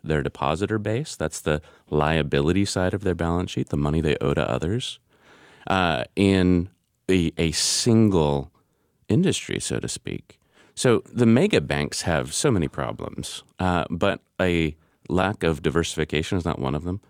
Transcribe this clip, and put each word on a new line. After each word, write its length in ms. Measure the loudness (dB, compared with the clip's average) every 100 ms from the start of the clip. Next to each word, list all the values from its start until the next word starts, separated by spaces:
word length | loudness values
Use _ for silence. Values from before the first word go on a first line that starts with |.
their 180 | -4 -2
depositor 560 | -2 -4 -2 -2 -2 -4
base. 380 | -4 -6 -6 -6
That's 240 | -6 -4
the 200 | -2 -2 -4 _ -4
liability 720 | 0 2 2 0 0 2 0
side 300 | 0 0 -2
of 80 | -2
their 140 | -4 -2
balance 340 | -2 -2 -2
sheet, 200 | -6 -4
the 60 | -2
money 240 | 0 0
they 160 | 0 0
owe 140 | 0
to 140 | 0 -2
others, 520 | -2 -4 -4 -8 -14 _ _ _ -20 -20 -14 -2
uh, 380 | 0 2 0 -4
in 540 | 2 4 6 4 4 0 _ _ _ 0
a, 220 | 2 2 0
a 140 | 0
single 1000 | 0 -2 0 4 6 6 4 2 0 -4 _ _ _ _ _ -2
industry, 500 | 2 2 -2 -4 -6
so 220 | -4 -6
to 80 | -6
speak. 500 | -10 -10 -10 -12 -20 _ _ _ -2
So 260 | 2 2 0
the 140 | 2 4
mega 340 | 6 4 2
banks 420 | 0 -2 -4 -4
have 300 | -2 0 -2
so 200 | -2 0
many 160 | 0 -2
problems, 720 | -4 -8 -8 -10 -10 -12 -12 -16 -4
uh, 280 | 0 0 -2
but 300 | -2 -2 -2 _ -2
a 360 | 0 2 0 -4 _ _ -4
lack 340 | 0 0 0
of 180 | 0 0
diversification 800 | 0 0 -2 -2 -2 -2 -2 -2
is 60 |
not 160 | -2 -4
one 160 | -2 -4
of 80 |
them. 160 | -4 -8